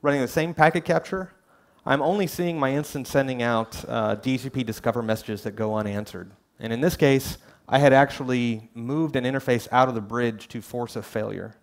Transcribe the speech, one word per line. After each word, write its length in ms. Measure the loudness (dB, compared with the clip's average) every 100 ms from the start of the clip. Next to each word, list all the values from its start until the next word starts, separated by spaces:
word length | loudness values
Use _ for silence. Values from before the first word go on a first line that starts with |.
running 200 | 2 2
the 60 | 0
same 260 | 0 -2
packet 320 | 4 4 4 0
capture, 480 | 0 0 -8 -8 _ _ _ _ _ -2
I'm 160 | 0
only 240 | 2 0 -2
seeing 320 | -2 -4 0
my 140 | 0
instance 380 | 0 -4 -8 -2
sending 340 | -2 0 -2
out, 400 | 0 0 -2 -8 -6
uh, 260 | -2 -2 -2
D 200 | -2 -2
H 60 |
C 80 | -4
P 140 | -6
discover 380 | -6 -2 -2 -2
messages 420 | -2 -4 -4 -8
that 140 | -8 -6
go 180 | -4 -2
unanswered. 560 | -4 -6 -8 -12 -16 -20 _ _
And 120 | -6
in 80 | 0
this 160 | 0 4
case, 420 | 4 4 0 -12 -16 _ 0
I 120 | 6
had 120 | 8
actually 800 | 8 6 2 -2 0 0 -2 -8
moved 440 | -12 -4 -2 0 0
an 80 | -2
interface 420 | -2 0 0 2
out 160 | 4 4
of 60 | 2
the 40 |
bridge 480 | -4 -2 0 -2 -10
to 140 | -12
force 340 | -10 -8 -6 -8
a 60 |
failure. 520 | -6 -6 -4 -6 -10 -16